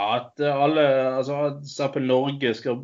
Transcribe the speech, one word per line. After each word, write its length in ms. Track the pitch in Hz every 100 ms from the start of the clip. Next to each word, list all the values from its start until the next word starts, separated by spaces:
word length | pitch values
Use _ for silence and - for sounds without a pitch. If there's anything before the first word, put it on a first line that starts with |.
| 104 123
at 220 | 123 - 147
alle, 400 | 139 147 156 143 135 131 131
altså, 220 | 135 143 147
at 100 | 143
for 80 | -
eksempel 400 | - 139 139 131
Norge 460 | 127 139 139 127 107
skal, 200 | 131 123